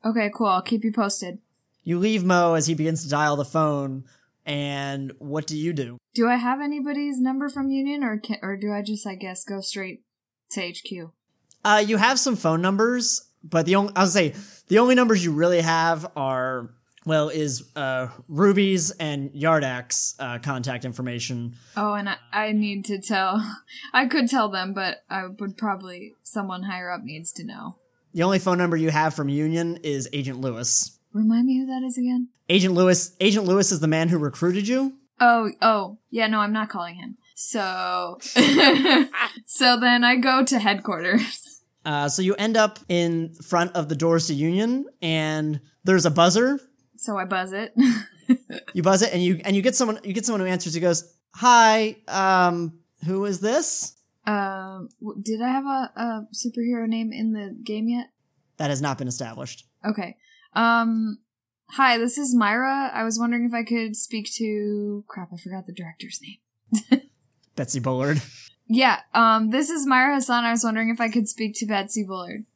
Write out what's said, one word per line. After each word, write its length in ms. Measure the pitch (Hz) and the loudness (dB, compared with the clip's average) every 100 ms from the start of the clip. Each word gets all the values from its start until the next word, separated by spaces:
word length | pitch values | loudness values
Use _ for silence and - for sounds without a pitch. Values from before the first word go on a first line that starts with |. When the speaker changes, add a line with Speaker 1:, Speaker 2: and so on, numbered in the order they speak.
Speaker 1:
Okay, 260 | 220 226 208 - | 0 0 0 0
cool. 120 | 214 | 2
I'll 120 | 185 | 0
keep 220 | 185 226 | 0 -2
you 80 | 220 | -2
posted. 460 | 214 202 196 180 175 _ _ _ _ | 0 0 0 -2 -12 _ _ _ _
Speaker 2:
You 160 | - 175 | -4 0
leave 240 | 202 220 | 2 2
Mo 300 | 180 180 175 | 4 4 4
as 140 | 165 147 | 4 2
he 80 | |
begins 280 | 160 160 160 | 0 0 -2
to 40 | 160 | -2
dial 280 | 147 151 147 | 0 0 0
the 100 | 139 | -2
phone, 580 | 160 156 143 139 135 131 _ _ _ | 0 0 0 -4 -8 -14 _ _ _
and 680 | - 147 143 143 139 139 135 - | -8 -6 -6 -6 -6 -6 -8 -12
what 280 | 143 151 147 | -8 -8 -6
do 100 | 156 | -6
you 160 | 160 | -4
do? 240 | 156 120 123 _ | -4 -6 -10 _
Speaker 1:
Do 140 | 233 233 | 0 2
I 80 | 247 | 2
have 240 | 240 269 | 0 -4
anybody's 580 | 294 294 285 285 285 262 | -4 -6 -6 -4 -4 -2
number 300 | 254 269 285 | -2 -2 -4
from 220 | 277 269 | -4 -4
Union, 340 | 269 277 294 | -2 -2 -2
or 140 | 262 214 | -2 -4
ca-, 220 | - 220 | -6 -8
or 160 | 190 196 | -6 -6
do 120 | 208 | -4
I 120 | 208 | -4
just, 240 | 208 214 208 | -6 -6 -8
I 80 | |
guess, 280 | 190 196 185 | -10 -8 -6
go 180 | - 196 | -4 -6
straight 400 | 190 202 185 - _ _ _ _ _ | -6 -8 -10 -14 _ _ _ _ _
to 100 | - | -8
H 200 | 175 170 | -6 -10
Q? 280 | - 185 165 _ _ _ _ _ | -12 -12 -12 _ _ _ _ _
Speaker 2:
Uh, 180 | 208 214 208 | 2 4 4
you 100 | 220 | 2
have 220 | 226 262 | 4 4
some 180 | 277 226 | 0 0
phone 240 | 165 160 | 0 2
numbers, 680 | 185 196 226 247 233 - - _ | 0 2 0 0 -2 -4 -6 _
but 220 | 160 165 | -2 0
the 120 | 165 190 | 2 2
only, 160 | 202 202 | 2 2
I'll 100 | 190 | 2
say, 280 | 185 160 - - - _ | 4 0 -2 -18 -20 _
the 100 | 202 | 4
only 160 | 247 | 6
numbers 300 | 254 240 214 | 6 6 4
you 80 | 170 | 2
really 280 | 147 170 175 | 2 4 4
have 480 | 165 165 165 165 165 - | 4 2 2 0 -4 -6
are, 540 | 135 131 127 131 123 _ _ _ - | -2 -2 -2 -4 -10 _ _ _ 0
well, 240 | 156 151 | 0 0
is, 340 | 156 151 123 - | -2 -4 -4 -8
uh, 340 | - 135 131 127 - 127 | -6 -4 -2 -4 -10 -10
Ruby's 640 | 147 202 196 196 190 156 | 2 4 4 2 2 -2
and 380 | - 156 143 139 | -4 -6 -6 -8
Yardak's, 800 | 143 156 160 135 123 123 - - - | -2 2 2 2 -4 -4 -4 -4 -6
uh, 200 | 135 120 | -8 -8
contact 460 | 139 131 123 123 | -6 -6 -4 -6
information. 720 | 127 120 127 120 117 123 120 120 _ - | -8 -8 -8 -6 -8 -8 -8 -12 _ -6
Speaker 1:
Oh, 180 | 208 | -4
and 140 | 208 196 | -4 -6
I, 80 | - _ | -8 _
I 200 | 202 214 | -4 -2
need 320 | 214 208 202 196 | 0 -2 -4 -6
to 140 | 202 | -6
tell, 420 | - 202 190 202 214 - _ | -2 0 0 -2 -4 -12 _
<laughs> 180 | - - | -18 -4
I 120 | 247 254 | 0 2
could 220 | 302 240 | 2 2
tell 200 | 269 214 | 2 0
them, 220 | 196 185 | -2 -6
but 300 | 196 190 - _ | -4 -6 -8 _
I 160 | 190 185 | -10 -10
would 300 | 196 202 190 | -10 -10 -6
probably, 580 | 214 196 185 180 208 _ | -6 -6 -8 -16 -18 _
someone 420 | - 220 196 185 | -8 -6 -6 -8
higher 260 | 190 185 180 | -8 -8 -8
up 120 | 175 | -10
needs 300 | 208 156 165 | -10 -6 -4
to 120 | - | -4
know. 340 | 170 - - - _ _ _ | -10 -14 -16 -18 _ _ _
Speaker 2:
The 100 | 170 | 0
only 160 | 175 190 | 2 2
phone 200 | 185 175 | 2 2
number 180 | 180 170 | 2 2
you 140 | 160 | 2
have 240 | 156 156 | 2 2
from 140 | 156 143 | 0 -2
Union 480 | 143 156 165 170 170 | -2 0 -2 -2 -4
is 260 | 160 139 120 | -6 -6 -6
Agent 280 | 147 135 127 | -6 -6 -6
Lewis. 560 | 131 113 120 - - _ _ | -6 -4 0 0 0 _ _
Speaker 1:
Remind 340 | 208 214 226 254 | 0 2 2 2
me 120 | 262 | 0
who 80 | 262 | -2
that 160 | 262 | -4
is 140 | 254 247 | -4 -2
again? 300 | 247 247 247 _ _ | -2 -2 -4 _ _
Speaker 2:
Agent 240 | 185 185 | 2 4
Lewis, 420 | 175 185 175 - _ | 4 4 4 0 _
Agent 280 | 190 208 190 | 2 2 2
Lewis 260 | 190 196 | 2 2
is 80 | 175 | 2
the 80 | 156 | 2
man 200 | 160 165 | 2 2
who 100 | 170 | 0
recruited 500 | 147 - 175 185 202 | -2 -2 0 0 0
you? 260 | 254 269 262 _ _ | 0 -2 -6 _ _
Speaker 1:
Oh, 300 | 240 233 214 - | 4 4 0 0
oh, 380 | 220 214 190 208 _ | 2 2 -2 -12 _
yeah, 160 | 226 220 | -2 0
no, 100 | 220 | 0
I'm 120 | 208 | 0
not 160 | 214 214 | 0 -4
calling 260 | 190 170 170 | -6 -10 -10
him. 200 | - - _ | -18 -18 _
So, 840 | - - 226 190 185 180 180 175 175 | -4 -2 0 -2 -4 -4 -4 -4 -10
<laughs> 60 | - - 285 277 330 294 311 311 262 - 240 - - | 0 4 6 8 6 6 6 4 4 -2 -4 -6 0
so 320 | - 254 240 | 4 6 4
then 240 | 240 240 | 4 4
I 120 | 240 254 | 4 4
go 280 | 262 262 | 4 4
to 140 | 262 254 | 4 2
headquarters. 1040 | 208 202 202 175 175 208 - - - - _ _ | 2 0 -2 -4 2 2 0 -6 -6 -8 _ _
Speaker 2:
Uh, 240 | 156 147 143 | -4 -2 0
so 140 | 143 | 0
you 120 | 185 | 0
end 220 | 196 208 226 | 0 0 2
up 220 | 214 214 - | 2 0 -2
in 440 | 175 170 165 165 | 0 2 0 -4
front 400 | 165 - 175 175 | -10 -2 0 0
of 140 | 180 151 | -2 -4
the 60 | 151 | -2
doors 300 | 165 165 160 | 2 2 0
to 80 | |
Union, 520 | 143 156 180 226 254 285 _ | 0 0 0 0 -2 -4 _
and 600 | 170 160 156 156 151 151 - _ | -2 -2 -2 -2 -2 -4 -8 _
there's 200 | 185 190 | 2 4
a 60 | 170 | 4
buzzer. 500 | 147 175 185 254 277 - _ _ - | 6 4 6 2 0 -6 _ _ -10
Speaker 1:
So 200 | - 202 | -6 -6
I 80 | |
buzz 280 | 185 190 185 | -4 -4 -4
it. 220 | 190 226 220 | -8 -6 4
<laughs> 80 | 254 226 202 - - 254 _ - - | 4 4 -2 -18 0 0 _ -16 -8
Speaker 2:
You 80 | 185 | 0
buzz 180 | 170 190 | 4 4
it, 140 | 220 | 4
and 80 | 175 | 2
you, 180 | 180 175 | 2 0
and 140 | 202 196 | 0 2
you 60 | |
get 120 | 214 | 2
someone, 240 | 254 240 220 | 2 0 -2
you 80 | 208 | -4
get 140 | 190 226 | -4 -2
someone 160 | 214 | -2
who 40 | 185 | -2
answers. 280 | 180 175 | -2 -2
He 60 | 160 | 0
goes, 300 | 175 170 - _ _ - | 2 0 -2 _ _ 0
"Hi, 600 | 247 240 226 220 214 214 - | 6 8 8 6 0 -6 -8
um, 720 | 196 190 185 175 175 170 165 _ _ 160 | -2 2 4 4 2 -4 -10 _ _ -4
who 180 | 190 | -2
is 160 | 202 185 | -2 -2
this?" 560 | 208 269 330 - - _ _ _ - | 0 0 -2 -4 -8 _ _ _ -4
Speaker 1:
Um, 640 | 208 196 190 190 190 175 _ | -2 -4 -6 -12 -14 -18 _
w-, 180 | 214 - | -14 -10
did 180 | 208 220 | -8 -4
I 80 | 240 | -2
have 160 | 269 | -2
a, 260 | 277 269 254 - | -2 -4 -6 -6
a 280 | 233 220 220 | -8 -8 -10
superhero 520 | - 240 233 233 240 226 | -8 -8 -4 -4 -2 -2
name 240 | 226 226 | -2 -4
in 220 | 214 220 | -4 -4
the 240 | 214 202 - | -4 -8 -12
game 240 | - 214 226 | -8 -6 -2
yet? 220 | 240 - _ _ _ _ _ | -4 -6 _ _ _ _ _
Speaker 2:
That 100 | 147 | -4
has 140 | 139 | -2
not 160 | 147 131 | -2 -4
been 100 | 127 | -6
established. 560 | 123 120 120 131 - _ _ | -8 -10 -10 -14 -14 _ _
Speaker 1:
Okay. 340 | 208 214 220 - _ _ _ | -6 -6 -8 -12 _ _ _
Um, 640 | - 233 233 226 226 220 214 _ _ _ _ _ | -2 2 2 2 0 -2 -6 _ _ _ _ _
hi, 260 | - 269 233 | 2 4 4
this 220 | 240 285 | 2 0
is 160 | 277 | 2
Myra. 560 | 247 208 220 262 277 269 | 2 2 0 0 -2 -4
I 100 | - | -4
was 160 | 226 226 | -4 -2
wondering 280 | 233 240 240 | -2 0 -2
if 80 | |
I 80 | 233 | -4
could 340 | 226 233 226 214 | -2 -2 -2 -2
speak 320 | - 233 214 | -2 -4 -6
to, 720 | - 220 214 208 208 208 208 208 | -6 -4 -2 -2 -4 -4 -8 -10
crap, 220 | - 175 | -14 -14
I 60 | 175 | -14
forgot 260 | 180 185 | -12 -14
the 80 | 180 | -14
director's 480 | 180 170 - - - | -14 -16 -14 -12 -12
name. 800 | - - _ _ _ 220 - 277 - _ _ | -12 -20 _ _ _ -4 2 0 0 _ _
<laughs> 300 | _ _ - | _ _ -8
Speaker 2:
Betsy 240 | 127 139 | -4 -4
Bullard. 400 | 123 127 139 147 - - - _ _ | -2 -2 0 0 -2 -18 -20 _ _
Speaker 1:
Yeah, 340 | 226 262 202 - | 2 4 2 0
um, 340 | 226 226 220 220 | 2 4 4 2
this 220 | 254 294 | 2 2
is 160 | 330 277 | 0 2
Myra 300 | 262 262 285 | 4 4 4
Hassan. 280 | 247 240 | 4 4
I 60 | 233 | 0
was 140 | 233 | 0
wondering 260 | 226 220 226 | 0 0 -2
if 100 | 226 | -2
I 80 | 233 | -2
could 180 | 233 208 | 0 0
speak 260 | - 214 220 | -2 -4 -4
to 100 | 214 | -4
Betsy 380 | 208 196 - | -4 0 -2
Bullard. 400 | 196 190 175 202 214 | -2 -8 -10 -12 -14